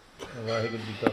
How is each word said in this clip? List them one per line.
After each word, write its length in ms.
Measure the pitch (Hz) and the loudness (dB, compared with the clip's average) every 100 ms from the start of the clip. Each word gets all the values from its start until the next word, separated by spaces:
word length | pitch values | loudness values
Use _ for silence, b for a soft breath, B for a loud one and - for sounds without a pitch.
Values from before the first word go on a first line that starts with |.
| - - - 123 | -20 -16 -12 -6
ਵਾਹਿਗੁਰੂ 420 | 110 113 113 113 | 0 2 2 -2
ਜੀ 100 | 107 101 | -6 2
ਕਾ 80 | 113 | 2